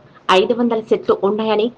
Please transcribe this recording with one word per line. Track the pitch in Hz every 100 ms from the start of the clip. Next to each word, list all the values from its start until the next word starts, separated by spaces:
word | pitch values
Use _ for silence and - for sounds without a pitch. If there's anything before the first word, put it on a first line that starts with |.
| - - -
ఐదు | 185 190
వందల | 233 247 220
సెట్లు | 220 202 - 214
ఉన్నాయని | 196 214 220 214 233